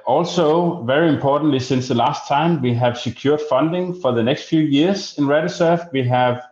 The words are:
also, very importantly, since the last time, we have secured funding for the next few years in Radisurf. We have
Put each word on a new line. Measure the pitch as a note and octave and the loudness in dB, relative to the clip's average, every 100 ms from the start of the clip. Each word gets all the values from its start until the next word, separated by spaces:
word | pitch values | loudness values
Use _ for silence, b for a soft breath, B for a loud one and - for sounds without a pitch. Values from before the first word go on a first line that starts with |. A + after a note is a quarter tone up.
| - | -2
also, | C#3+ E3+ F3+ D3+ E3+ E3+ F2+ | 0 0 0 2 2 0 -2
very | A#2 C#3+ E3+ | 0 2 2
importantly, | B2 C#3 D3 D3+ C3 | 2 0 0 2 0
since | B2+ B2+ B2+ | 0 -2 0
the | |
last | A#2+ C3 - - | 0 0 -2 -2
time, | C#3+ E3+ D#3+ | 0 0 0
we | B2 | 0
have | A#2+ B2 A#2+ | 0 0 -2
secured | B2 - C#3 D3+ | -6 -4 0 0
funding | D3+ C3 D#3+ F3+ F3+ | 0 0 0 -2 -6
for | F3+ B2+ | -4 -2
the | A#2 | 0
next | A2+ D3 - | 0 -2 0
few | D#3+ | 0
years | D3+ C#3 F3 G3 - - | 2 2 2 0 -6 -4
in | C#3 | 0
Radisurf. | D3+ E3+ - E3 E3+ - | 0 0 0 0 0 -2
We | C3+ B2 | -4 0
have | B2 B2 A#2+ - | 2 2 -2 -8